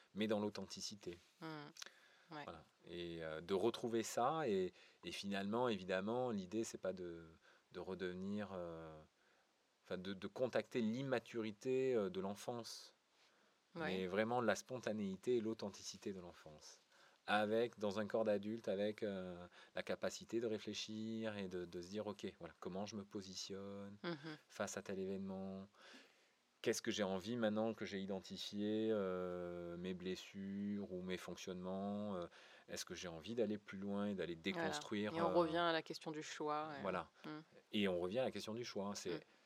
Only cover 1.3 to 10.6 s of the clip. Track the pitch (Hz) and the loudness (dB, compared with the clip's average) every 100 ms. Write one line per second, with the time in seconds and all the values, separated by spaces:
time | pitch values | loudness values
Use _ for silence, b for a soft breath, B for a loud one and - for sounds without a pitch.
1.3 | - 160 156 147 - - B B B B | -12 -10 -8 -10 -12 -14 B B B B
2.3 | 151 143 82 80 _ 87 87 87 82 80 | -10 -8 -10 -12 _ -10 -6 -4 -4 -4
3.3 | 78 85 95 110 - 123 113 107 - 120 | -4 0 4 4 4 2 2 2 2 2
4.3 | 160 139 98 90 B B B 87 - 101 | 4 4 4 2 B B B -10 -6 -2
5.3 | 98 98 117 123 101 92 92 101 123 127 | 0 2 4 4 4 2 2 2 2 2
6.3 | 104 90 107 113 - 95 92 87 85 80 | 0 0 0 -2 -2 -2 -2 -4 -8 -12
7.3 | 82 b b b 90 82 92 92 92 95 | -18 b b b -10 -4 -2 -2 -2 -2
8.3 | 104 98 92 87 82 80 78 80 _ b | -2 -2 -4 -4 -6 -10 -12 -16 _ b
9.3 | b b _ _ _ - 92 92 95 98 | b b _ _ _ -6 -4 -4 -4 -4
10.3 | - 127 117 | 0 2 2